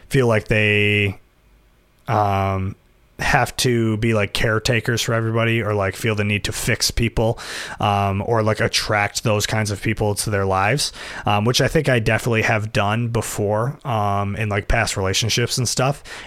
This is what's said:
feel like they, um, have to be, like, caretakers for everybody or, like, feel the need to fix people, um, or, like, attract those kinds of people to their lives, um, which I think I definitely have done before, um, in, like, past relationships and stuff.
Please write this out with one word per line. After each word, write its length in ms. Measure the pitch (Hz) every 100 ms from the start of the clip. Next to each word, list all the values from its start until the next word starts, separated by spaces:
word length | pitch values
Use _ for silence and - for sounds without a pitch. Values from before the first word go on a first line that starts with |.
| -
feel 180 | 139 123
like 200 | 107 -
they, 720 | 110 107 104 104 104 101 98 - _ _ _ _ _ _ _ -
um, 680 | 107 104 98 98 95 95 - _ _ _ -
have 380 | - 143 123 -
to 400 | 127 120 113 107
be, 180 | 117
like, 200 | 110 101
caretakers 680 | - 120 110 - 117 - 117
for 120 | -
everybody 500 | 113 113 113 113 113
or, 100 | 107
like, 220 | 104 98 -
feel 200 | 117 104
the 80 | 104
need 180 | 104
to 80 | -
fix 400 | - - 110 -
people, 480 | - 113 - 113 117 - - - -
um, 420 | 107 101 101 98 104
or, 180 | 117
like, 160 | 107 110
attract 640 | 117 - - 107 104 -
those 240 | 120 104 -
kinds 240 | 110 104
of 100 | 98
people 320 | 110 107 107
to 160 | 101 -
their 140 | 101
lives, 480 | 98 95 98 143 - - - - -
um, 200 | 104 107
which 160 | 127
I 80 | 135
think 180 | 165 143
I 120 | 123
definitely 420 | 113 110 - 113
have 320 | 107 113 107
done 340 | 110 101 110 120
before, 720 | 113 - - 101 104 120 - 147
um, 500 | 110 104 101 101 101
in, 140 | 107
like, 180 | 101 -
past 300 | 120 104 -
relationships 600 | 95 98 110 - 120 -
and 80 | 120
stuff. 380 | - 131 147 - -